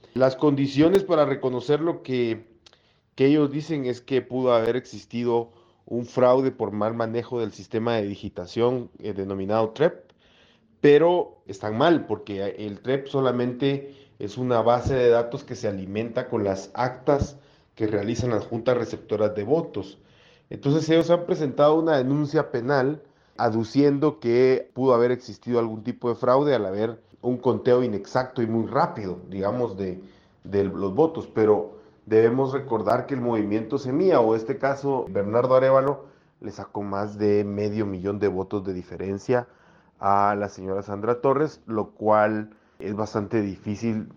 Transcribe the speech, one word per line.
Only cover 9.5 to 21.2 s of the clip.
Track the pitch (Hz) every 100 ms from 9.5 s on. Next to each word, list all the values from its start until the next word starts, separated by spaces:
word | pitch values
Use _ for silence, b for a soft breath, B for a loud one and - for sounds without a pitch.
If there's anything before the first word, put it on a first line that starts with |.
| 110 110
trep, | 110 165 - - b b b b b _ _
pero | 143 147 170 180 - - -
están | - 107 113
mal, | 156 156 -
porque | 104 - 98 101 -
el | 107 101
trep | 120 139 139
solamente | 139 135 120 123 123 139 139 B B B -
es | 101 127
una | 127 117
base | 110 120 117
de | 131 123
datos | 117 117 -
que | - 120
se | 110
alimenta | 98 95 104 117 113 123
con | 113
las | 101 95 -
actas | - 123 - - 143 - - b b b -
que | 110
realizan | 104 101 120 123
las | 107 -
juntas | 117 113 120
receptoras | 110 104 - 107 107
de | 104
votos. | 104 156 165 107 92 - b b b b b
Entonces | 101 139 156 156
ellos | 165 165
han | 170